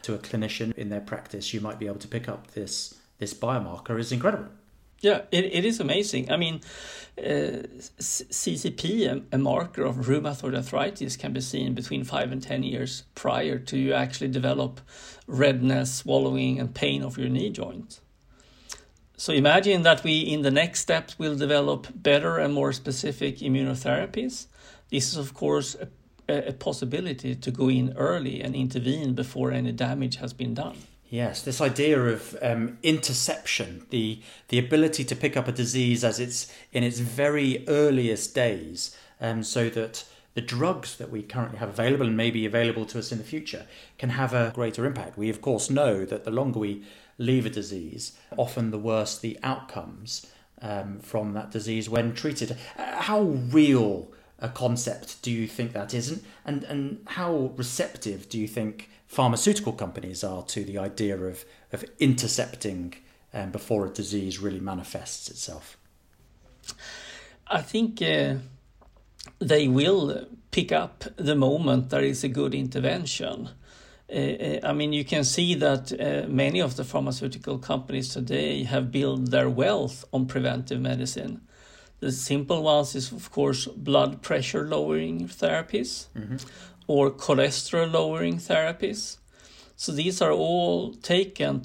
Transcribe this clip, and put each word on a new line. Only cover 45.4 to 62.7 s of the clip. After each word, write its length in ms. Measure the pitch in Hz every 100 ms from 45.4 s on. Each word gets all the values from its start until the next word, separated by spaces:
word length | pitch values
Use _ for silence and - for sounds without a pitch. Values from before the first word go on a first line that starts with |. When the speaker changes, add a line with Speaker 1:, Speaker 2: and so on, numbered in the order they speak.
Speaker 1:
course, 280 | - 113 -
know 360 | 135 143 98
that 180 | 95 104
the 80 | -
longer 300 | 113 139 120
we 240 | 104 101 - - - -
leave 260 | 120 131
a 60 | 117
disease, 640 | 110 98 98 82 - - - - -
often 340 | 120 - 113
the 80 | 107
worse 400 | 110 110 107 -
the 180 | 117 -
outcomes, 840 | 131 - - - 82 90 113 - - - _ -
um, 380 | 110 101 98 98
from 320 | - 113 104
that 180 | 104 -
disease 400 | 113 107 110 107
when 240 | 117 117
treated. 420 | 117 156 131 110 123 - -
Uh, 240 | - -
how 200 | - 214
real 920 | 196 135 123 151 151 131 107 92 85 - - -
a 100 | 120
concept 720 | 123 127 120 120 107 - -
do 100 | -
you 160 | 117 110
think 240 | - 117
that 200 | 110 101
is, 160 | 123 120
and, 140 | 175 - -
and, 180 | - 143
and 360 | - 143 139 208 -
how 460 | - 175 160 131 131
receptive 720 | 120 - - - 107 98 -
do 100 | 113
you 80 | 107
think 420 | 120 107 104 - - -
pharmaceutical 640 | - 127 117 - 208 -
companies 500 | - 92 - 92 95
are 220 | 98 92
to 200 | 90 -
the 140 | 98 98
idea 400 | 98 98 104 95
of, 260 | 92 78 - - _
of 120 | - - -
intercepting, 960 | 139 123 113 - 113 - 107